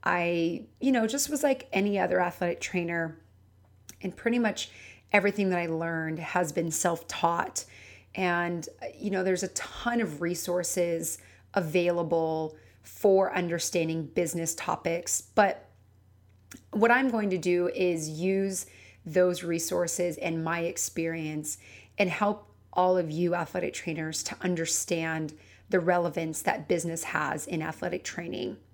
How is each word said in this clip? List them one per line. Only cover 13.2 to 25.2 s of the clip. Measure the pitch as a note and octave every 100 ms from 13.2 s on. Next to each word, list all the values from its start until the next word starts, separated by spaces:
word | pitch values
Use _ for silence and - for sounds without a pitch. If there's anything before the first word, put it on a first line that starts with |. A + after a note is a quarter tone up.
| F#3
understanding | G3+ F3 E3 - F3 E3 D#3+ D3+
business | - E3 E3+ E3 -
topics. | - D#3+ - E3 E3+ -
But | - - G3 - - _ _ _ _ _ _ _ _ - _
what | G#3+ A3+
I'm | A#3+ C4
going | A3+ G#3
to | F#3
do | F3 F3 F3
is | - F3+ E3 D#3
use | D#3 F#3 F#3+ G3 F#3 - - - - -
those | D#3+ F3+ F3+
resources | E3+ E3 E3 F3+ E3+ - F3 D#3
and | F3 E3
my | D#3+ E3+
experience | E3+ E3 - - E3 E3 D#3 D3+ D3+ - - - - -
and | G3
help | E3 G#3 G#3+ - _ _
all | - F#3 F#3
of | E3
you | D3+ F3
athletic | F3 D#3+ F#3 F3
trainers | - - D#3+ D#3 D#3+
to | - -
understand | F3+ F3 E3 - - E3+ D#3+ D#3+